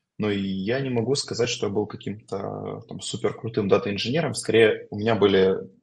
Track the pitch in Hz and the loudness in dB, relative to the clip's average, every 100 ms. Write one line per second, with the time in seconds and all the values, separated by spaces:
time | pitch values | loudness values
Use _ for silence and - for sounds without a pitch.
0 | _ - 107 101 98 95 95 131 135 120 | _ -4 -2 0 -2 -4 -2 -2 0 -2
1 | 113 139 - 95 120 - 104 101 101 - | 0 -2 -2 -2 -2 0 -2 -2 -4 -6
2 | 104 101 - 98 101 101 101 101 - 92 | -10 -10 -8 -8 -6 -6 -8 -10 -12 -12
3 | - - - - 113 110 98 98 101 98 | -10 -4 -4 -4 -4 -2 2 2 2 -4
4 | 110 156 147 117 - 110 110 - - 104 | -2 -2 -2 -4 2 6 6 4 -6 -4
5 | 110 107 101 95 95 92 - _ | 0 4 6 6 4 2 -4 _